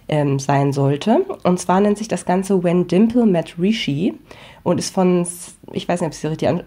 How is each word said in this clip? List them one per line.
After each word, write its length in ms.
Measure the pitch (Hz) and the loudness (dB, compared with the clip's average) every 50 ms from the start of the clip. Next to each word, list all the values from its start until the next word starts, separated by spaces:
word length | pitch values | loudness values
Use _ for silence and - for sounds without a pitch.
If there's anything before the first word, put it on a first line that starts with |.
| - | -8
ähm, 300 | - 151 151 147 143 139 | -4 -2 0 0 0 0
sein 360 | 135 135 - 139 139 139 143 135 | -2 0 0 0 2 2 0 0
sollte. 520 | 143 139 139 147 143 - 214 240 349 381 392 - - | 2 2 2 0 0 0 2 2 2 0 -2 -4 -4
Und 180 | - 180 180 180 | 0 0 0 0
zwar 200 | - - 180 190 | 0 0 2 2
nennt 180 | 208 208 202 | 4 2 0
sich 100 | 208 220 | -2 -4
das 180 | - 170 180 - | -6 -6 -6 -2
Ganze 380 | - 180 190 190 202 202 185 175 | -2 -2 0 0 0 0 0 2
When 220 | 170 170 180 175 | 2 2 2 2
Dimple 400 | 175 175 185 226 226 233 247 233 | 2 4 4 4 4 4 2 4
Met 300 | 208 180 165 156 - - | 4 2 2 -2 -4 -4
Rishi 560 | 165 175 208 220 - - - 139 143 185 277 330 - - - - - - - - - | -2 0 0 0 0 -2 -2 -2 -2 -2 -2 -4 -6 -14 -20 -20 -20 -20 -20 -14 -6
und 160 | - - 180 | -2 -2 0
ist 160 | - - - - | 0 -2 -4 0
von, 320 | - 151 180 180 175 175 175 - - - - - _ - - | 0 2 4 2 2 0 -2 -6 -14 -16 -20 -20 _ -16 -10
ich 160 | - - - | -10 -8 -4
weiß 140 | - 175 175 | -4 -4 -2
nicht, 60 | 175 | -2
ob 60 | 156 147 | -4 -6
ich 60 | - | -6
sie 80 | - | -6
richtig 220 | 156 160 156 156 107 | -6 -4 -2 0 0
an-, 120 | 156 175 - | 0 -2 -4